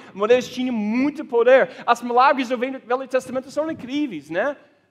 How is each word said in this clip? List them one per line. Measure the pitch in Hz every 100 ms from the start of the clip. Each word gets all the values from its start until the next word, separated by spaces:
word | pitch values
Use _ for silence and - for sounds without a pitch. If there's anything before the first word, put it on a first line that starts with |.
| -
Moisés | 185 214 247 -
tinha | 247 254
muito | 226 208 240 285 302
poder. | - 233 233 262 180 - -
As | 233
milagres | 240 240 269 269 240
do | 247
Velho, | 262 262
Velho | 202 254 269
Testamento | 262 254 262 269
são | 294 320
incríveis, | - 233 285 294 156 139
né? | 165 262 277 _ _ _